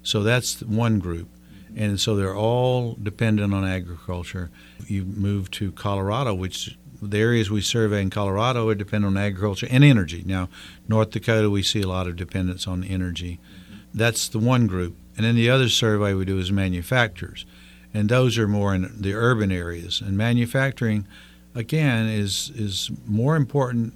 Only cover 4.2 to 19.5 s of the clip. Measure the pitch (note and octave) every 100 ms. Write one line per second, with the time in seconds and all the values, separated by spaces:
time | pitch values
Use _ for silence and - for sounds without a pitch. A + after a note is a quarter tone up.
4.2 | F2 F#2+ F2 - - - - G2+ F#2 G#2
5.2 | G2+ G2+ F#2+ - G2 - G#2 G2 G2 A2+
6.2 | C3 F#2 F#2 - - - - - G2+ G#2
7.2 | A#2 A#2 G2 G#2+ G2 A#2 G#2+ G#2 G2 G#2
8.2 | G2+ F#2+ A#2+ B2 A2 G#2 G2+ G#2+ G2+ F#2+
9.2 | G#2 F#2 G#2 F#2 A2+ B2+ D3 A#2+ E2 F2
10.2 | F2 F#2+ F2+ - - - - A2 G#2+ A2
11.2 | - A2 G#2+ G2+ F#2+ A2 F#2+ F#2 F2+ E2+
12.2 | F2+ G2 F2+ F2+ - F#2 F#2+ F#2+ F2+ E2+
13.2 | F2 E2+ - - - - - - A#2 A2+
14.2 | - A2 A#2 B2+ A2 F#2 F2 E2+ - -
15.2 | A2+ A#2 A#2 C3 B2 - A2+ G#2 G2+ F#2+
16.2 | F#2+ F#2+ F#2 G2 F#2+ F2+ E2 B2+ A2+ -
17.2 | - - - - - - - G#2+ G#2 B2
18.2 | B2+ A2+ G#2 G#2 G2+ F#2+ F#2 G#2+ G2 G#2
19.2 | A#2+ A#2 G2+